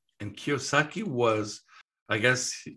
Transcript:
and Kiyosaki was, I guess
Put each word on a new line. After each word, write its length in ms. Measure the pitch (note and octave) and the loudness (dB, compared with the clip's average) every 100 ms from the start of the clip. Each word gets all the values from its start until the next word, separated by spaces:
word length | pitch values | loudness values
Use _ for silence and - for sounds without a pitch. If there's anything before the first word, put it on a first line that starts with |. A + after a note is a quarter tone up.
| _ _ | _ _
and 140 | G#2 - | -12 -8
Kiyosaki 680 | - C#3 - C#3+ D3+ A3 | -4 -2 2 2 2 -4
was, 580 | G#3+ B2 A#2 G#2+ G#2 - _ - _ _ - | -4 2 2 2 -2 -8 _ -20 _ _ -4
I 80 | G#2+ | 2
guess 480 | B2 B2+ - - - | 4 2 -2 -8 -12